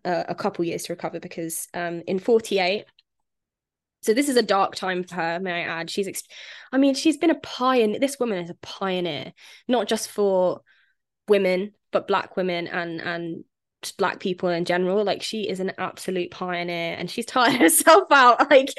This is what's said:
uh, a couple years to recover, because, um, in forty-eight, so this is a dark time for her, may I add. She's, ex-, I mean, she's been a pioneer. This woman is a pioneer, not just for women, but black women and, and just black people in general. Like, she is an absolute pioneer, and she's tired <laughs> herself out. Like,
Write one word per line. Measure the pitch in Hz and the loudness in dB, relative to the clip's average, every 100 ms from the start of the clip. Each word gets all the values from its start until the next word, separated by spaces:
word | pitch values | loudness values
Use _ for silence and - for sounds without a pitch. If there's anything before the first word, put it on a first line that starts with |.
uh, | 175 170 - | -4 -4 -4
a | |
couple | 175 208 196 | -4 -4 -2
years | 170 175 | -4 -4
to | - | -8
recover, | 175 165 170 | -8 -8 -10
because, | 175 - 165 - - | -12 -10 -8 -8 -10
um, | 175 175 170 - | -8 -6 -8 -4
in | 190 | -4
forty-eight, | 220 226 226 196 180 208 - _ _ _ _ _ _ _ _ _ _ _ | 2 2 2 0 0 -2 -8 _ _ _ _ _ _ _ _ _ _ _
so | - | 0
this | 220 285 | 0 2
is | 247 | 2
a | |
dark | 208 196 196 - | 2 2 2 -2
time | 190 180 | -4 -4
for | 180 180 | -6 -6
her, | 165 170 | -4 -4
may | 190 175 | -6 -6
I | 160 165 | -6 -8
add. | 165 | -6
She's, | - 196 | -4 -4
ex-, | - - - - - - | -8 -14 -20 -20 -20 -4
I | 262 | 2
mean, | 277 | 2
she's | 269 320 294 | 4 0 2
been | 339 | 0
a | 285 | 0
pioneer. | - - 254 262 220 208 | -4 -2 2 4 2 0
This | 262 - | -2 -2
woman | 240 185 | -4 -4
is | 170 | -8
a | |
pioneer, | 180 - - 190 180 175 147 - _ - - - | -14 -16 -8 -4 -2 -4 -6 -10 _ -20 -16 -2
not | 247 - | -2 0
just | - - | -4 -4
for | - 202 190 180 - _ _ _ _ _ _ - | -2 2 2 2 -2 _ _ _ _ _ _ 2
women, | 202 185 185 208 _ _ | 2 4 0 -4 _ _
but | 185 - | -4 0
black | 196 - - | -2 -2 -4
women | 185 175 170 | -4 -4 -6
and, | 185 170 165 | -6 -6 -8
and | - 170 170 170 - _ _ _ | -8 -8 -8 -10 -16 _ _ _
just | - - | -16 -4
black | 185 - | -4 -2
people | 196 180 180 | -6 -4 -2
in | 170 | -2
general. | 175 180 185 202 | 0 0 0 0
Like, | 202 - | 0 -2
she | - 220 196 | -6 -6 -6
is | 190 | -4
an | 190 - | -6 -6
absolute | 185 - - 185 175 | -10 -8 -6 -4 -6
pioneer, | - 180 175 175 170 170 175 | -8 -8 -6 -6 -6 -6 -6
and | 175 | -8
she's | - 226 | -8 -2
tired | 262 233 | 2 4
<laughs> | 254 | 6
herself | 320 - - 403 381 | 4 6 8 8 8
out. | 277 247 233 311 | 8 8 6 6
Like, | 269 269 | 6 6